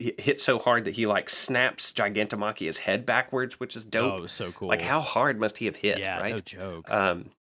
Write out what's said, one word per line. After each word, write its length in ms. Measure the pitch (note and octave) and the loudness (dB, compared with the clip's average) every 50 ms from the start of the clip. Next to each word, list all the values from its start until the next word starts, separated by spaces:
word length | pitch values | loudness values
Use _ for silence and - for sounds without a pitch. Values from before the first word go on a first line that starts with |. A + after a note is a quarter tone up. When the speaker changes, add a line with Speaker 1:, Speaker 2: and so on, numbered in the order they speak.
Speaker 1:
hi-, 100 | A#2 B2 - - | -6 -6 -4 0
hit 220 | - C#3+ C#3 - | 2 0 2 4
so 180 | - - B2+ A2+ | 4 2 2 4
hard 260 | - C3 A#2+ A#2 A2 | 4 4 4 4 2
that 120 | F#2 G2 | 0 -2
he, 100 | A2 A2+ | 0 2
like, 240 | G#2 G2+ F#2+ - - | 2 2 2 2 0
snaps 640 | - - - - C3 B2 B2+ B2+ - - - - | 0 0 0 2 2 2 2 2 0 -2 -6 -4
Gigantomachia's 880 | - - G#2+ G2+ G2+ G#2 G#2 G#2 A#2 G#2 G#2 G#2 G#2+ - - D#2+ D#2+ - | -2 0 0 0 2 0 -2 0 -2 -2 -2 -4 -4 -4 -4 -4 -4 -2
head 280 | - - F#2+ A2 A#2+ | 0 0 0 0 2
backwards, 520 | B2+ A2+ B2 B2+ - - B2+ B2+ B2 - - | 0 0 0 0 0 -2 -4 -4 -4 -6 -8
which 140 | B2+ A#2+ - | -10 -10 -10
is 80 | A#2 A2 | -10 -8
dope. 300 | A2 A2 A2+ A2+ G2+ G2 | -2 0 0 2 0 0
Speaker 2:
Oh, 20 | F#2+ | -2
it 40 | |
was 100 | E2+ F2 | -4 -6
so 180 | - - G#2+ F2+ | -4 -4 -6 -6
cool. 160 | F2+ - G#2 F#2 | -8 -6 -2 0
Speaker 1:
Like, 120 | G#2+ G#2 | 0 0
how 180 | E2+ - C#3 D#3 | 2 2 0 0
hard 380 | D3 - - A2+ C3 D3 B2 G#2+ | 0 0 2 2 2 2 2 2
must 180 | A2 G#2+ - - | 0 -2 0 -2
he 80 | A#2 | -4
have 100 | G#2 - | -4 -2
hit, 220 | - - G2+ - - | 0 0 0 0 0
Speaker 2:
Yeah, 180 | G2 F#2+ F#2 F#2 | -2 -2 -2 -2
Speaker 1:
right? 120 | F#2+ A2 A#2+ | -2 -2 -4
Speaker 2:
no 40 | G#2+ | -4
joke. 520 | F#2 - - F#2 F#2+ F#2+ F2 E2 D#2+ - | -6 -10 -10 -10 -10 -8 -8 -10 -4 0
Speaker 1:
Um, 400 | G#2+ G#2 G2 F#2 F2 C2+ - - - _ _ _ _ | 2 2 4 2 2 0 -4 -12 -18 _ _ _ _